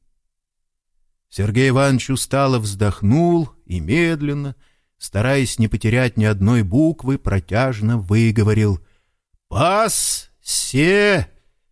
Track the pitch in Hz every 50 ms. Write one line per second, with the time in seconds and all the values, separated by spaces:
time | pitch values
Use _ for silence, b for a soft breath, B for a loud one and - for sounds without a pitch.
0 | _ _ _ _ _ _ _ _ _ _ _ _ _ _ _ _ _ _ _ _
1 | _ _ _ _ _ _ - - 98 98 98 123 135 135 123 135 139 139 131 117
2 | - - 135 120 - - 131 139 139 135 131 117 107 101 98 95 104 101 - -
3 | 101 101 127 160 170 175 170 170 156 - - _ _ - 90 87 76 87 127 170
4 | 170 165 165 147 147 147 143 143 143 139 127 _ _ _ _ _ _ _ _ -
5 | - - - 98 113 127 139 139 127 - - - 110 107 - 104 - 107 113 127
6 | 131 120 - 110 107 110 104 95 95 110 123 117 104 85 104 139 156 165 160 -
7 | 123 131 139 - - 98 98 95 - - 95 117 135 131 123 104 107 110 120 113
8 | 95 87 104 113 117 113 107 113 101 107 107 107 107 104 92 - - _ _ _
9 | _ _ _ _ _ _ _ _ _ - - 98 156 175 196 214 226 202 - -
10 | - - - - - - _ _ - - - - - - - 135 151 180 196 208
11 | 208 208 196 156 90 - _ _ _ _ _ _ _ _